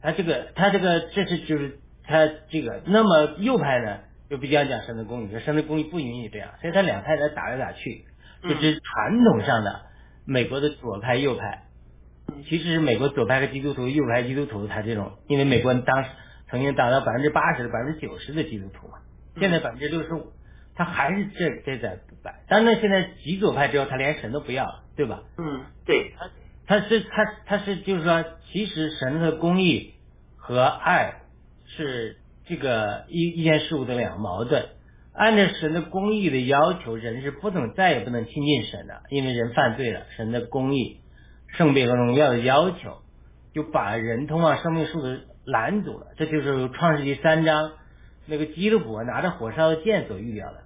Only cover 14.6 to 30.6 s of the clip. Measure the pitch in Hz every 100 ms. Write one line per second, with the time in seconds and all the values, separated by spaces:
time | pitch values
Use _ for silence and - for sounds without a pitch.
14.6 | 104 107 107 107 101 - - 143 139 123
15.6 | 127 123 120 135 131 - - - - 123
16.6 | 139 135 123 131 127 117 147 151 160 123
17.6 | 117 107 131 156 123 - - 151 185 110
18.6 | 95 - - - - - - - 190 165
19.6 | 131 117 147 165 156 160 - - - -
20.6 | - - 175 - 143 196 202 - 170 -
21.6 | - 131 107 95 - - - - - 196
22.6 | 226 226 214 196 175 - 135 190 196 123
23.6 | 143 147 139 131 135 151 110 143 147 127
24.6 | 117 - - - 110 - - - 160 135
25.6 | 135 - - 139 - - 180 - - -
26.6 | - 208 202 226 - - 208 - - 202
27.6 | 202 185 190 185 160 165 160 - - 180
28.6 | 208 156 156 - 131 151 165 - 165 185
29.6 | 180 120 - - - - - - - 123